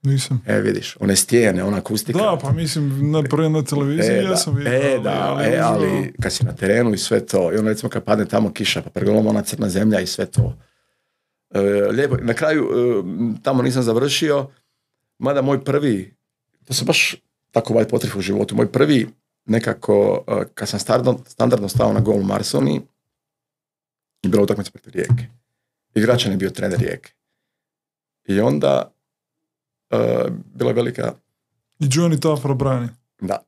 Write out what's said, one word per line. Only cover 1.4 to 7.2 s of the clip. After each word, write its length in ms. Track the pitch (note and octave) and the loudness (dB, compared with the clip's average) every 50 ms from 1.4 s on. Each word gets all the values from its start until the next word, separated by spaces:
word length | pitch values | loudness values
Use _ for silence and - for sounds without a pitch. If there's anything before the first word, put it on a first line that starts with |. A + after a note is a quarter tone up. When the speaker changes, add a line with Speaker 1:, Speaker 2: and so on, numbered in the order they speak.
| A#2 G#2+ F#2 F2+ F#2 | 4 4 2 2 0
Speaker 2:
ona 120 | G2 G2+ | 0 -2
akustika. 420 | F#2+ F2 - G#2 G#2+ - - A#2+ F3 | -2 -2 -4 -4 -4 -4 -2 -2 0
Speaker 1:
Da, 200 | G#3+ G#3+ F3+ D3 - | 2 2 0 0 0
pa 100 | C#3 B2+ | -2 -2
mislim, 580 | D#3+ E3 D3+ - D#3+ D3 C#3 C3+ C3+ C#3+ D3 | 0 0 -4 -2 -2 -2 -2 -2 0 0 0
na, 120 | D3+ D#3+ D3 | 2 0 0
prije 280 | C3 C#3+ D3 E3 D#3 | 0 0 0 2 2
na 120 | D#3 D#3 C#3 | 2 0 0
televiziji 520 | A#2+ D3 C#3+ C#3+ C#3 C#3+ E3 - - - | -2 -2 -2 0 0 0 0 2 2 2
Speaker 2:
E, 60 | - F#3+ | 2 2
da. 60 | F#3+ | 0
Speaker 1:
jesam 240 | F#3 - - - - | 0 0 0 0 -2
vidio, 160 | A#2 C#3+ A#2+ B2 | -2 0 0 0
Speaker 2:
E, 200 | C3 C#3 C#3+ C3+ | 2 2 2 0
Speaker 1:
ali, 80 | B2 - | 0 0
Speaker 2:
da, 80 | - G2 F#2+ F#2+ - | -2 -2 -2 -2 -2
Speaker 1:
ali 160 | - - - | -2 0 0
Speaker 2:
e, 40 | A2 | 0
Speaker 1:
uživo. 180 | B2 C3 A2 | 0 0 0
Speaker 2:
ali 460 | A#2 A2 G#2+ G2+ F#2+ G2 G2 F#2+ - - - | 0 2 2 2 0 0 0 -2 -4 -6 -4
kad 120 | - F#2+ - | -4 -4 -2
si 120 | - - | -2 -2
na 80 | - - | -2 -2
terenu 420 | - - F#2+ G2+ A#2 B2 A#2 G#2 | -2 0 2 2 4 4 2 0
i 40 | F2+ | -2
sve 280 | - - A2+ G#2 | -2 0 0 0